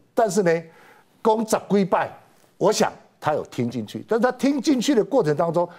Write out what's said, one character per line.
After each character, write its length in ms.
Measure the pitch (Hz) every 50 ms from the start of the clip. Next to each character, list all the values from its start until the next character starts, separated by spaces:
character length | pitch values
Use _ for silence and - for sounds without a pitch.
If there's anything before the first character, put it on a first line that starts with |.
| _ _ -
但 160 | - 233 214
是 120 | 165 208
呢， 200 | 196 170 165 170 165 - - - - - - _ _ _ _ _
公 180 | - 226 220 226 226 220
十 100 | - - - -
几 120 | 190 202 190
拜， 260 | 180 220 180 147 - - - - _ _ _ _ _ _ -
我 120 | 151 190
想 220 | 214 220 190 117 - - - _ _ -
他 120 | - 147 151
有 100 | 120 85
听 260 | - - - 120 120
进 160 | 117 123 107
去， 180 | - - 113 - -
但 120 | 208 240
他 120 | - 247
听 280 | 247 - - 269 294 277
进 200 | 202 311 277 247
去 160 | 208 - 294
的 80 | 220 185
过 180 | - - 262
程 120 | 190 151 147
当 160 | 143 175 170
中， 140 | 156 170 175 175 -